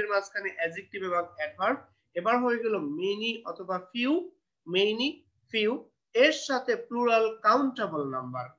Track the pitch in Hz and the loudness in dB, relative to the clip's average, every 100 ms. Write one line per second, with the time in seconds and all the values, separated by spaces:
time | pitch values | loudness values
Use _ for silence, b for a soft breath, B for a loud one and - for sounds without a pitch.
0 | 208 202 196 202 190 185 165 175 185 202 | 0 0 -2 -6 -8 -4 -4 -4 -10 -8
1 | 185 175 170 - 151 175 202 277 - _ | -2 -2 -2 -6 -8 -2 0 0 -6 _
2 | _ 175 196 247 247 233 226 202 147 151 | _ -4 2 2 2 0 0 -2 -2 -2
3 | 196 208 226 226 180 170 180 185 185 240 | -2 -2 -4 -4 -8 -10 -6 -6 -6 -2
4 | 254 339 349 - _ _ 165 180 208 220 | 2 0 -2 -12 _ _ -4 2 2 2
5 | 277 - _ _ _ 220 214 269 - _ | -2 -4 _ _ _ 0 0 0 -6 _
6 | _ 226 294 294 - 254 254 220 - 240 | _ 4 4 4 -2 -2 0 -2 -4 0
7 | 240 226 220 220 214 247 269 254 196 156 | 4 4 4 2 4 4 2 -2 -4 -2
8 | 139 131 127 127 123 | -4 -4 -6 -8 -8